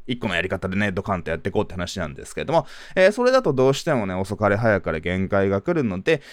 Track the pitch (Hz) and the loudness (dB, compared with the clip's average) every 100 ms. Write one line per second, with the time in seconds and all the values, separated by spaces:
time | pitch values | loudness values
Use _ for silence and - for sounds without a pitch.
0 | - 123 110 85 90 95 92 95 104 95 | -8 -6 -2 -2 -2 -4 -4 -2 0 -2
1 | 101 95 78 80 101 104 101 87 87 98 | -2 -4 -4 -4 -2 -2 -2 -4 -6 -6
2 | 80 69 - - 76 160 - - - - | -6 -8 -12 -8 0 0 0 -6 -4 4
3 | 185 208 247 262 202 131 131 135 - 135 | 4 4 2 4 2 4 4 2 0 -2
4 | 98 92 95 101 104 101 113 98 85 80 | -2 -4 -4 0 2 4 4 2 0 -2
5 | 78 92 95 101 98 98 131 170 120 92 | -2 0 0 2 2 2 0 0 0 0
6 | 92 151 - | 0 0 -2